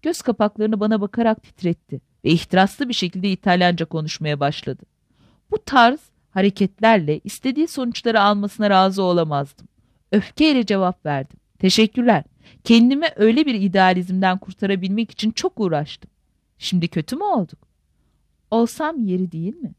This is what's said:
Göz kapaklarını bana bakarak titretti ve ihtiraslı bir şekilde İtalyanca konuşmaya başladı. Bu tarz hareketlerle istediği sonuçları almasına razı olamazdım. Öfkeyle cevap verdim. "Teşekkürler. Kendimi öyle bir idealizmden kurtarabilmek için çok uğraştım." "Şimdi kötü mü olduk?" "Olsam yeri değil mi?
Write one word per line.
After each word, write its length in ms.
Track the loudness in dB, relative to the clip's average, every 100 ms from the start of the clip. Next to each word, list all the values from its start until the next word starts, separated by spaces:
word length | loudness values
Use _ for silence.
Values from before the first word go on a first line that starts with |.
Göz 200 | -6 -4
kapaklarını 580 | -4 -2 -2 -2 -2 0
bana 200 | 0 0
bakarak 420 | -2 -2 0 -2
titretti 580 | _ _ -4 -4 _ -16 _ _
ve 60 | 0
ihtiraslı 580 | 0 2 2 2 0 -6
bir 60 |
şekilde 380 | -4 -4 -4 -4
İtalyanca 540 | -2 0 2 2 0 -4
konuşmaya 540 | -6 -8 -6 -6 -2
başladı. 420 | -4 -4 -10 -12 _ _ _ _ _ _ _
Bu 80 | -8
tarz 420 | 0 4 4 2 _ _ _
hareketlerle 920 | 0 0 0 -4 _ 2 2 0 -6
istediği 440 | -8 -8 -6 -2 -4
sonuçları 520 | -4 -6 -4 -2 2
almasına 500 | 2 0 -4 -2 2
razı 320 | 4 2 0
olamazdım. 680 | 0 0 0 -4 -6 _ -20 _ _ _ _
Öfkeyle 540 | -2 -2 0 2 2 0
cevap 400 | 0 0 -2 -6
verdim. 320 | -6 -6 -16 _ _
"Teşekkürler. 680 | 2 4 2 2 2 2 -2 _ _ _
Kendimi 420 | 4 6 6 4 -2 2
öyle 300 | 2 4 0
bir 80 |
idealizmden 840 | 0 0 4 4 2 -2 0 0 -2
kurtarabilmek 720 | -8 -8 -4 -2 -2 -4 -6
için 200 | -4 -4
çok 300 | -2 -6 -4
uğraştım." 500 | -2 -2 -4 -12 -20 _ _ _ _ _
"Şimdi 300 | -4 -2 -2
kötü 280 | -4 -6 -6
mü 80 |
olduk?" 340 | -2 -2 -2 -10 _ _ _ _ _ _ _ _ _
"Olsam 480 | -2 -2 -2 -6 -4
yeri 340 | -2 -2 -4
değil 240 | -6 -8 -10
mi? 160 | -14